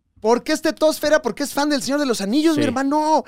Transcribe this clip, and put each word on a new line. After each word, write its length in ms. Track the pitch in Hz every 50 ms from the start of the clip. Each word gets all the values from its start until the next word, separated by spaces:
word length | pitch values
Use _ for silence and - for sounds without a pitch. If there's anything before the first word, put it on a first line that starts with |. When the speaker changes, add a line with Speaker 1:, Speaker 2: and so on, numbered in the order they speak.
| _ _ _ _
Speaker 1:
¿Por 220 | - 214 233 254 254
qué 100 | - 311
es 100 | 311 -
tetósfera? 580 | 311 - - 311 311 254 - - 294 302 302
Porque 220 | 311 220 202 - 285
es 100 | - -
fan 160 | 285 285 302
del 140 | 294 262 170
Señor 160 | 233 277 294
de 80 | 294
los 140 | 262 220 -
Anillos, 340 | 202 196 233 311 302 330 311
Speaker 2:
Sí. 60 | 294
Speaker 1:
mi 40 | 294
hermano. 580 | 269 233 262 269 277 294 302 302 311 311 277 -